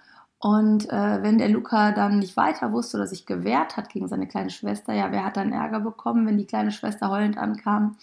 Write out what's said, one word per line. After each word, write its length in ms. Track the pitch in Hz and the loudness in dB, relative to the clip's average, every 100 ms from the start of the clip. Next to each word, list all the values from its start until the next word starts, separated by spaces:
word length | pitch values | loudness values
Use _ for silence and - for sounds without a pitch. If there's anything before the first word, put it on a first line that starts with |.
| _ - _ _ | _ -20 _ _
Und, 480 | 208 214 214 214 214 | 2 4 4 4 2
äh, 320 | 202 208 202 | -2 0 0
wenn 160 | 208 220 | 2 4
der 100 | 214 | 4
Luca 420 | 214 - 220 208 | 2 2 2 4
dann 280 | 208 202 202 | 4 2 2
nicht 180 | 185 - | 2 0
weiter 340 | - 311 233 | 0 0 -2
wusste 260 | 226 240 208 | -2 -4 -4
oder 100 | 196 | -4
sich 180 | 185 - | -8 -8
gewehrt 500 | 185 185 262 320 - | -4 0 0 -2 -6
hat 140 | 208 | -8
gegen 180 | 190 185 | -8 -6
seine 200 | 196 185 | -6 -6
kleine 240 | 196 - | -6 -8
Schwester, 420 | - 104 104 - | -6 -6 -6 -4
ja, 180 | 104 135 | -2 -2
wer 140 | 202 196 | -2 -4
hat 100 | 202 | -4
dann 160 | 196 | -2
Ärger 280 | - - 214 | -2 -4 -4
bekommen, 480 | 214 - 233 233 220 | -6 -6 0 2 4
wenn 100 | 208 | 2
die 80 | 196 | 0
kleine 260 | 214 214 | -2 -2
Schwester 380 | 208 220 208 202 | -2 -6 -4 -2
heulend 300 | 196 208 208 | 0 0 0
ankam? 580 | 214 208 208 208 208 - | -4 -2 0 2 0 -2